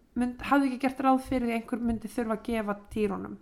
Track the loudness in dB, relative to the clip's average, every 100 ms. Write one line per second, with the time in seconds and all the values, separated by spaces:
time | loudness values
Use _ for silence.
0 | _ -2 -2 -2 2 4 4 2 -2 2
1 | 4 4 2 -2 0 -2 -2 -2 0 -2
2 | -4 -4 -2 -2 -2 -2 -2 -4 -4 -2
3 | 0 -2 -8 -8